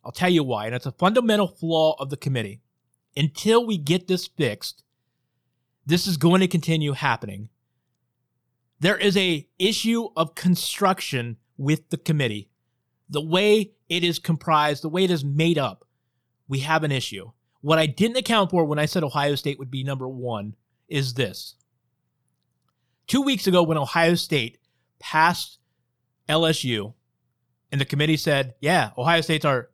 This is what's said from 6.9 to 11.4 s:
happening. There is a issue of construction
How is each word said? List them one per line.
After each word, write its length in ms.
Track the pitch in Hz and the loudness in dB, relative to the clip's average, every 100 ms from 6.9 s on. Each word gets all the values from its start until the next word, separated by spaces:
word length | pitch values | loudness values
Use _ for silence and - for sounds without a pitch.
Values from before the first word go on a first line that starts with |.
happening. 560 | 135 143 117 104 98 110 _ _ _ _ _ _ _ _ _ _ _ _ _ | 0 -2 -2 -4 -12 -14 _ _ _ _ _ _ _ _ _ _ _ _ _
There 160 | 165 196 | -2 2
is 200 | 202 196 | 0 2
a 320 | 185 156 - _ | 0 -2 -6 _
issue 500 | 190 220 226 233 226 - | 0 0 0 -2 -2 -2
of 200 | 160 - | -4 0
construction 1000 | 180 175 - - 196 190 - 131 120 117 | 2 2 0 0 0 0 -4 -6 -6 -10